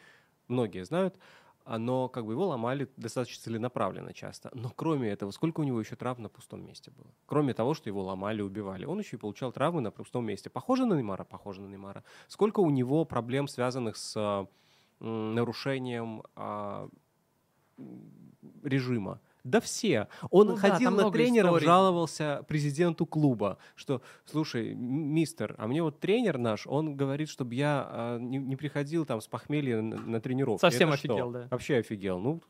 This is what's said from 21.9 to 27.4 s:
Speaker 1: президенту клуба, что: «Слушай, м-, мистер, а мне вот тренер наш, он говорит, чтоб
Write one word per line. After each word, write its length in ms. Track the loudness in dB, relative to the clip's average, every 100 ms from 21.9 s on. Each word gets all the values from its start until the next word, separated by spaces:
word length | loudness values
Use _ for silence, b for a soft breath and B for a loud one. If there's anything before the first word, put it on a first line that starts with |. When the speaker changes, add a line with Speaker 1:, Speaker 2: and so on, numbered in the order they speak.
| 4 0 -2 -2 -2 -2
Speaker 1:
президенту 580 | -2 0 2 2 2 0
клуба, 500 | 4 4 4 0 -2 B -10
что: 260 | -4 -4 B B -6
«Слушай, 480 | -4 -2 -2 -4
м-, 40 | -4
мистер, 800 | -4 -2 2 2 2 -2 -6 -4
а 80 | -2
мне 140 | 0
вот 180 | 0 0
тренер 380 | 2 2 2 2
наш, 300 | 0 0 0
он 280 | -2 0 -2
говорит, 320 | -2 -2 -4
чтоб 220 | -6